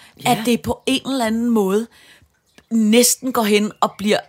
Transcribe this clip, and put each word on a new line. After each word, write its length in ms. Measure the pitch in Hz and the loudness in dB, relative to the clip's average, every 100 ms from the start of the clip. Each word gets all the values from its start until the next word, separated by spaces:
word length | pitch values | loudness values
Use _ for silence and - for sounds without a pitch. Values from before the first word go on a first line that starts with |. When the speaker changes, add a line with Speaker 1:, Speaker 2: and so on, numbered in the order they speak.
| - - - | -20 -6 -2
Speaker 1:
Ja. 60 | |
Speaker 2:
at 60 | 226 226 | 0 0
det 160 | 233 | -2
på 200 | - 240 - | -2 -6 -4
en 160 | 262 - | -4 -4
eller 140 | 269 220 | -4 -2
anden 240 | 226 240 | -2 0
måde 380 | 226 190 202 233 _ - - _ _ _ _ - | 0 0 0 -4 _ -20 -20 _ _ _ _ -6
næsten 640 | 226 214 233 233 - 262 | 0 4 4 4 0 -4
går 100 | 240 | -2
hen 280 | 214 208 208 - | 2 0 0 -4
og 100 | - - | -6 -4
bliver, 220 | 202 196 | -2 -2